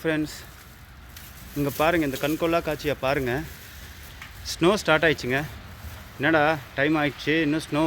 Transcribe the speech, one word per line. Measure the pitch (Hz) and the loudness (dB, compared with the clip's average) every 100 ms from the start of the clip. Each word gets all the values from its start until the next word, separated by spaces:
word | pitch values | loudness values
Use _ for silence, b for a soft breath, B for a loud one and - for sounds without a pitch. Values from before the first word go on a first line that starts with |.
friends. | 165 156 151 - - - - - - - - - - - - 147 | 0 0 -2 -6 -16 -20 -20 -20 -20 -20 -20 -18 -18 -16 -12 -4
இங்க | 139 - | -4 2
பாருங்க, | 151 175 147 | 4 4 2
இந்த | 131 | 0
கண்கொள்ளா | 143 156 170 170 | -2 0 2 2
காட்சியை | 160 151 147 131 | 0 -2 -2 0
பாருங்க. | 131 143 127 127 160 - - - - - - - - - - | 2 2 2 -2 -4 -12 -16 -16 -16 -16 -18 -16 -16 -14 -10
ஸ்னோ | - 165 208 | 2 4 4
ஸ்டார்ட் | - 156 | 4 6
ஆயிடுச்சுங்க. | 165 - 123 135 151 - - - - - - - | 6 2 0 -2 -2 -10 -16 -16 -14 -14 -16 -2
"என்னடா, | 139 160 147 160 - - | 4 6 6 2 -2 0
டைம் | 139 160 | 2 4
ஆயிடுச்சு, | 147 - - 160 | 0 -2 0 2
இன்னும் | 151 156 | 2 0
ஸ்னோ | - 147 | -2 0